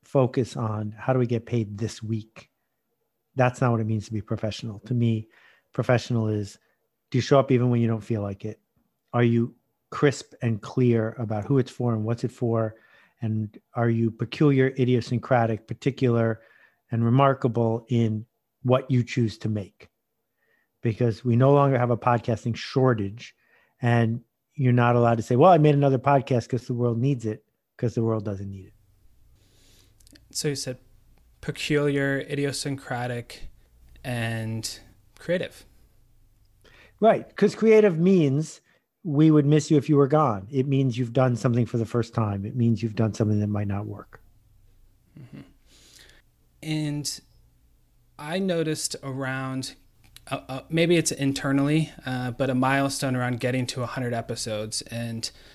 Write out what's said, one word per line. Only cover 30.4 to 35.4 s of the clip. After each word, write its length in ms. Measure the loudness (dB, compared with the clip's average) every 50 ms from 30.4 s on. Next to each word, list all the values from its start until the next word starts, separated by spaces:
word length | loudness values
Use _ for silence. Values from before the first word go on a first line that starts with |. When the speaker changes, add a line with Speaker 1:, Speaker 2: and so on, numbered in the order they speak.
| -4 -4
Speaker 2:
you 60 | -4
said 220 | -4 -6 -8 -10 -12 _ _ _ _ _ _ _ _ _ _ _ _
peculiar, 800 | -10 -10 -8 -6 -4 0 0 2 2 2 0 0 0 0 -2 -4
idiosyncratic, 1300 | -4 -6 -6 -4 -4 -4 -4 -6 -6 -6 -8 -8 -8 -8 -6 -6 -6 -6 -6 -8 -10 -12 -14 -14 -14 -16 -16 _ _ _ _ _ -20 -20 -20 -14 -10
and 760 | -8 -6 -4 -4 -4 -4 -4 -6 -6 -6 -6 -8 -10 -12 -14 -20 -20 _ _ _ _ _
creative. 480 | -12 -6 -4 -4 -4